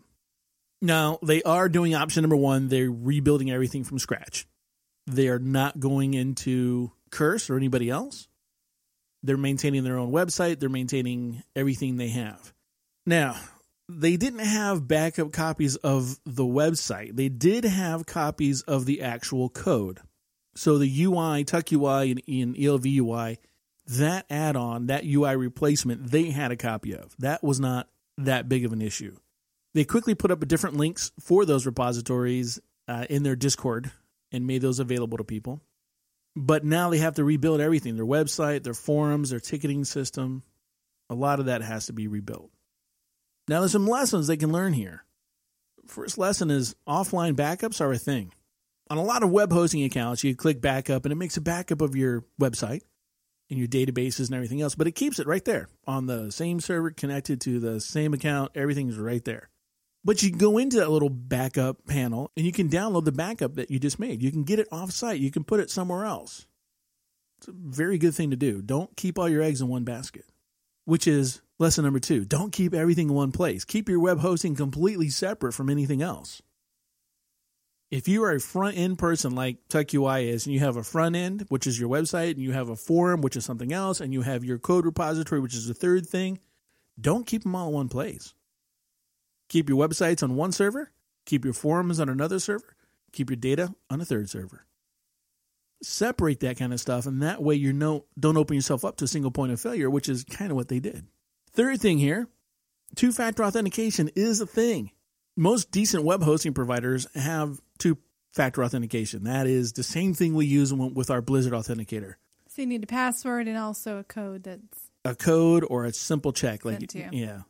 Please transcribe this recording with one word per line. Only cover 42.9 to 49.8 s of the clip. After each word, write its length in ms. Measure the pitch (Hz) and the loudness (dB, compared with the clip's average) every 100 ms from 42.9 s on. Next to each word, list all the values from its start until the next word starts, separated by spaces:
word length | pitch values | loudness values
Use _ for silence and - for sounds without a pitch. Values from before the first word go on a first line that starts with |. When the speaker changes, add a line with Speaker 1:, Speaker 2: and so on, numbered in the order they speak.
| _ _ _ _ _ - | _ _ _ _ _ -2
Speaker 1:
Now, 140 | 156 | 0
there's 100 | 185 | 4
some 160 | 208 202 | 4 4
lessons 400 | 240 269 196 147 | 2 2 2 0
they 80 | 160 | 0
can 160 | 156 | 2
learn 220 | 170 190 | 2 2
here. 320 | 143 98 85 _ _ _ _ _ _ _ _ - | 0 -2 -10 _ _ _ _ _ _ _ _ -20
First 300 | - - - | -12 -10 -2
lesson 340 | 185 202 170 | 0 0 2
is 240 | 143 120 - - | 2 0 -6 -4
offline 500 | 151 190 185 170 139 | -2 0 0 0 0
backups 440 | 143 180 226 220 | 0 0 -4 -2
are 140 | 143 | 0
a 40 | 123 | 0
thing. 360 | - 135 92 - _ _ _ _ _ | 0 -2 -4 -14 _ _ _ _ _
On 60 | 151 | -2
a 60 | |
lot 180 | 190 247 | 0 2
of 80 | 196 | 4
web 220 | 190 208 | 6 6
hosting 320 | 170 170 156 | 4 4 2